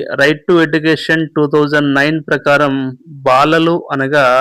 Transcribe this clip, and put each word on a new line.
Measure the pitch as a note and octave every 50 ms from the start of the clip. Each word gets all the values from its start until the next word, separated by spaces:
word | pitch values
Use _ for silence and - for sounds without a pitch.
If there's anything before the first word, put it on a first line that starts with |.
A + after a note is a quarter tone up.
| - - - C3+
Right | C#3 D3 D#3 D3+ - -
to | F3+ E3+ E3
Education | D#3 D#3 D#3+ D3+ D#3+ D#3+ D#3 - - E3 D#3+ D#3+ D3+ -
టూ | D#3 D3 D3 D3
థౌజండ్ | D3+ D3 C#3+ D3+ D3 D3 C#3+ C#3 C#3
నైన్ | C#3 D3+ D#3+ D#3+ D3 -
ప్రకారం | D3+ C#3 - D3 C#3+ C#3+ D3 C#3 C3+ C3+ C3 C3 B2+ - - E3 D3+ C#3 C3 C3
బాలలు | B2+ C3 D3 D#3 D#3+ E3 E3 E3+ E3+ E3+ - - D3
అనగా | C3+ C3+ C3+ D3 D3 C3+ B2 B2+ C3